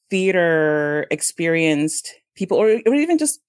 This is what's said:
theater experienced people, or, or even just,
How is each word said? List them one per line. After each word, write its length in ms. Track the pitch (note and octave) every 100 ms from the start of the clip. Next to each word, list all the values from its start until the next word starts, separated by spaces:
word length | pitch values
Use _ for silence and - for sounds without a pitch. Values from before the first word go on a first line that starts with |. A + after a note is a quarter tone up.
| _
theater 960 | F#3+ F#3+ F#3 E3+ D#3+ D#3 D3+ D3 D3 -
experienced 1000 | D#3 - - E3 E3 D#3+ D3 D#3 - - - _
people, 240 | - F#3+ F#3+
or, 220 | G#3+ A3+
or 100 | A3
even 220 | C#4+ D#4+ D#4+
just, 240 | D4+ -